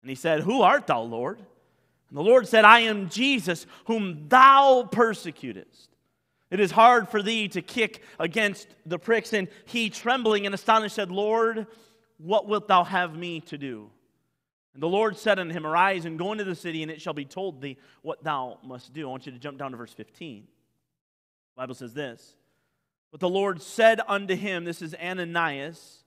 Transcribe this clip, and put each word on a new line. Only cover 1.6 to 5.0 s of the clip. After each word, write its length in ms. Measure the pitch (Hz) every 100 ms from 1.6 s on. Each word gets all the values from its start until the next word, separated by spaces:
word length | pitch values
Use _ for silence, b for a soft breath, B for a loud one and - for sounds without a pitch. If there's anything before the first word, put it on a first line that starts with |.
| _ _ _ _ _ 139
the 60 |
Lord 240 | 180 254 196
said, 180 | 226 208
"I 140 | 233
am 300 | 226 208 190
Jesus, 580 | 196 262 269 175 170 - B -
whom 420 | 226 196 156 151
thou 600 | 247 262 269 277 254 214
persecutest. 960 | 214